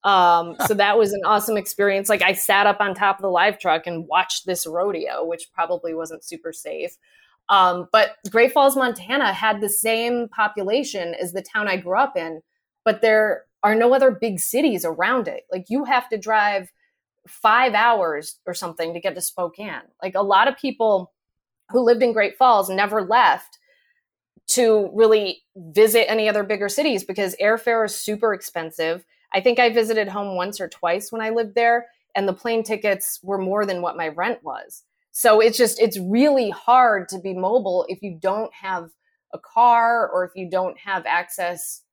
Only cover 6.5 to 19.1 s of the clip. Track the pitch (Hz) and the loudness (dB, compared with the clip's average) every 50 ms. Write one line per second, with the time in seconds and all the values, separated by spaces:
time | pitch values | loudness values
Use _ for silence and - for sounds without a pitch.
6.5 | 160 - - 151 156 156 156 175 - _ _ _ _ _ _ _ _ _ _ - | -14 -12 -12 -10 -10 -8 -10 -10 -12 _ _ _ _ _ _ _ _ _ _ 2
7.5 | 202 196 185 180 175 180 175 _ - 220 208 - - _ _ 185 - 226 233 262 | 4 4 4 4 2 -2 -4 _ 4 4 4 2 -2 _ _ -2 2 2 2 4
8.5 | 269 302 269 277 269 269 254 240 226 - 180 202 254 285 269 208 190 185 220 220 | 4 4 4 4 4 2 -2 -2 -2 -8 -8 -4 -2 0 0 0 -2 0 -2 -2
9.5 | 214 202 214 202 - - - 220 226 226 233 240 240 240 240 226 - - 214 208 | -2 -2 -4 -4 -4 -2 0 0 0 0 0 -2 -2 -2 -4 -6 -2 -2 -2 -2
10.5 | 208 208 190 190 220 277 285 - - 196 175 170 170 - 180 175 175 190 180 - | -2 -4 -4 0 0 -2 -2 -2 -6 -8 -6 -8 -6 -8 -8 -6 -8 -10 -10 -6
11.5 | - 220 208 202 185 190 180 175 185 214 277 269 - 185 165 165 160 156 _ _ | -6 -4 -2 -2 -4 -4 -4 -2 0 0 0 0 -2 -8 -8 -8 -12 -14 _ _
12.5 | _ _ _ _ _ _ _ 220 214 214 - 220 220 214 214 214 185 - _ _ | _ _ _ _ _ _ _ -2 0 2 2 4 4 4 2 2 -2 -4 _ _
13.5 | _ _ - 208 214 220 233 240 262 269 269 262 214 - 226 233 196 165 - - | _ _ 0 2 2 4 4 4 4 6 4 4 4 2 -4 -4 -4 -4 -6 -2
14.5 | - 247 302 294 214 180 - 165 160 151 180 214 254 254 208 160 - - _ _ | -2 0 0 2 0 0 -4 -6 -4 -2 -2 0 0 0 -2 -4 -8 -12 _ _
15.5 | 185 190 185 _ 220 277 285 240 262 247 247 - 226 208 180 214 220 214 208 208 | -10 -10 -6 _ -4 -4 0 0 0 0 0 -2 -8 -8 -4 0 0 2 2 0
16.5 | 202 196 180 - _ _ _ _ _ _ _ _ _ _ _ - - - - 214 | -2 -4 -6 -8 _ _ _ _ _ _ _ _ _ _ _ -20 -18 -2 0 2
17.5 | 214 240 262 254 214 208 226 240 233 208 180 165 151 147 156 - - _ _ 180 | 4 4 2 2 2 2 2 2 2 2 0 -2 -4 -6 -8 -12 -18 _ _ -10
18.5 | 175 - 196 170 165 - 165 165 165 175 170 196 | -10 -8 -10 -12 -8 -6 -6 -6 -6 -6 -6 -6